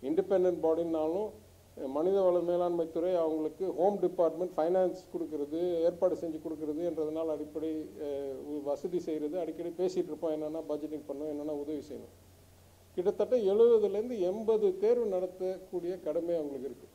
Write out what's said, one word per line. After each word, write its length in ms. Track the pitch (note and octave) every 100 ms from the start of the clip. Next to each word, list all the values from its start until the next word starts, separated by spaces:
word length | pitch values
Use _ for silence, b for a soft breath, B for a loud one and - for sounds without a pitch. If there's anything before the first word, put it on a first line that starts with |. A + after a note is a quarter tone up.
Independent 580 | C3 E3 F#3 F#3+ F3+ E3
பாடினாலும் 680 | D#3+ D#3+ E3+ D#3+ D#3 F#3 G#3+ - - - - - C#3
மனிதவள 560 | C#3+ F3+ G3 F3+ F3
மேலாண்மை 480 | E3+ F3 F3 E3+ E3
துறை 240 | E3+ F3+
அவங்களுக்கு 580 | F3 D#3+ D#3 D#3 - F#3
home 280 | C#3+ F#3+ G3+
department 520 | F3 F3 E3 D#3+ F3+ D#3+
finance 420 | D#3+ F#3 F3+ - -
கொடுக்கறது, 680 | F3 D3+ D3+ C#3+ E3 F3 E3+
ஏற்பாடு 340 | E3 F3 F#3
செஞ்சு 260 | D3+ E3+ D3+
கொடுக்கறது 440 | E3 D3+ D#3 D3+
என்றதனால் 440 | F3 D#3 D3+ D#3 E3
அடிப்படை, 600 | D3+ D3 D#3+ D#3+ D#3 D3+ D3
அஹ், 360 | D3 C#3 C#3 C3+ D3
உ-, 160 | D3
வசதி 360 | C#3 C#3+ F3+ E3+
செய்யறது 400 | E3+ D3+ D3 F3+
அடிக்கடி 300 | D#3+ D#3+ E3+
பேசிட்டு 280 | E3 F#3 F3+
இருப்போம். 340 | D#3 D3+ E3
என்னென்ன 280 | D#3 D3+ D#3+
budgeting 480 | D#3 D3+ D#3 D3+ -
பண்ணணும், 200 | C#3 D3+
என்னென்ன 240 | D3 D3+
உதவி 260 | D3 C#3+ D3+
செய்யணும். 360 | - A#2+ A2 - - - - - - - -
கிட்டத்தட்ட 420 | - F3+ G3+ G#3 B3
எழுபதுலேருந்து 840 | F#3+ G#3 A#3 A#3 G3+ G3 A#3+ A3+
எண்பது 600 | F3 G#3+ A3 G#3+ G3+ F3+
தேர்வு 280 | G#3 A#3+ A3
நடத்தக்கூடிய 960 | F#3 F#3 - F#3 F#3 - F3+ F3 F#3
கடமை 340 | D3+ D#3+ E3+
அவங்களுக்கு 340 | E3+ D3 C#3 C3
இருக்கு. 180 | A#2+ -